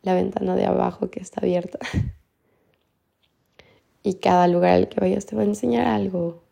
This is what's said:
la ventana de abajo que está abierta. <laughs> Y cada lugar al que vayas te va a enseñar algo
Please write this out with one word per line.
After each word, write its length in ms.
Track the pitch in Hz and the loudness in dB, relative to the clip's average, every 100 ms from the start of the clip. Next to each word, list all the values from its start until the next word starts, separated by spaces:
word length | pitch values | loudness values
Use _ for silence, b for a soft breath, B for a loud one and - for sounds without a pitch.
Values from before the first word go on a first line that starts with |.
la 120 | 185 | 0
ventana 420 | 180 185 - - 185 | 0 0 -2 -2 0
de 80 | |
abajo 460 | - - 185 185 185 | 0 2 0 -2 -8
que 100 | - | -8
está 200 | 185 - | -12 -4
abierta. 380 | 180 175 175 - - | -2 -2 -4 -12 -4
<laughs> 220 | - - - _ _ _ _ _ _ _ _ _ _ _ _ _ _ b b _ _ | -2 -4 -6 _ _ _ _ _ _ _ _ _ _ _ _ _ _ b b _ _
Y 140 | 208 | -6
cada 320 | 185 - 180 180 | -2 2 4 4
lugar 240 | 175 180 | 4 4
al 180 | - 190 | 4 2
que 120 | 220 | 0
vayas 260 | 190 202 - | 0 0 -4
te 100 | 214 | -2
va 60 | |
a 20 | |
enseñar 420 | 208 208 240 233 240 | 0 0 0 0 0
algo 540 | 214 196 185 170 170 _ | 0 -2 -2 -4 -6 _